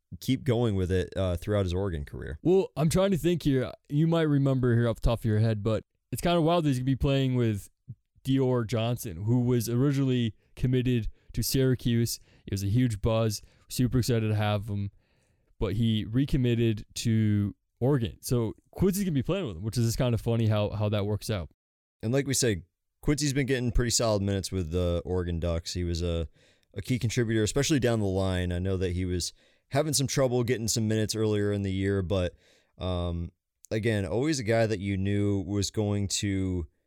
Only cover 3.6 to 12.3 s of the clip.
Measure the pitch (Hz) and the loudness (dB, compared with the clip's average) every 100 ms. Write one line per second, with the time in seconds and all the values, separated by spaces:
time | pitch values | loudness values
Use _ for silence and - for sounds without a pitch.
3.6 | 113 - - 143 165 165 160 143 139 131 | 0 -8 -4 2 2 4 4 4 2 2
4.6 | 123 117 117 110 - 117 113 107 113 110 | 4 4 2 2 2 2 2 2 2 2
5.6 | 104 107 - _ - 127 180 175 156 175 | 0 -2 -4 _ -12 -4 0 2 4 4
6.6 | 151 127 127 135 143 135 135 123 117 104 | 2 0 0 0 2 2 2 2 2 0
7.6 | - _ - - _ _ - 135 131 123 | -6 _ -20 -20 _ _ 0 2 4 2
8.6 | 113 117 113 120 117 82 104 123 120 123 | 0 -2 -2 -2 -6 -6 0 2 4 2
9.6 | 110 120 143 139 135 127 117 - _ - | 0 2 2 2 2 2 0 -4 _ -4
10.6 | 131 127 123 123 107 - - - 113 135 | 0 2 2 0 -2 -8 -12 -6 -2 2
11.6 | 131 127 120 117 117 - - | 2 2 2 2 0 -4 -12